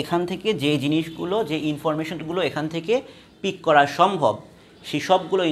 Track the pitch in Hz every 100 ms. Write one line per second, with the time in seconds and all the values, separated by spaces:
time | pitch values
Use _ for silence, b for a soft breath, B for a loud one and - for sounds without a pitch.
0 | 147 175 175 185 214 208 143 147 139 156
1 | 160 160 170 208 180 156 151 143 160 151
2 | 156 175 156 175 151 139 156 165 165 247
3 | - B B B 196 - 165 147 143 -
4 | 185 190 127 104 - - B B - 147
5 | - 185 165 190 170